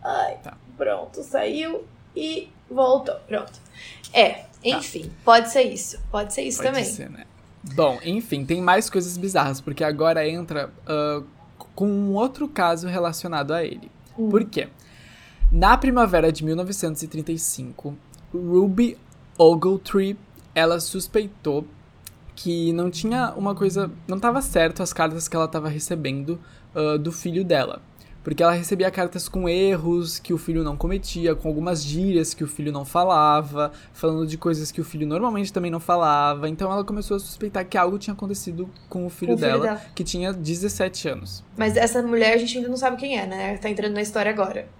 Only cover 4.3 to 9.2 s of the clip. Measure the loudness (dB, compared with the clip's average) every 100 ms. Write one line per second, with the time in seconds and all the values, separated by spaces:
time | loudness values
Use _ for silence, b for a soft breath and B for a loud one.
4.3 | 4 -14 -8 -2 -2 -4 -10 -12 -4 6
5.3 | 6 8 2 2 0 -10 -10 -6 -6 -4
6.3 | -6 -6 -2 -2 -2 -4 -6 -12 -16 -20
7.3 | -20 -20 -20 -12 2 2 2 -4 -4 -4
8.3 | -6 -2 -2 4 4 4 -2 -2 -6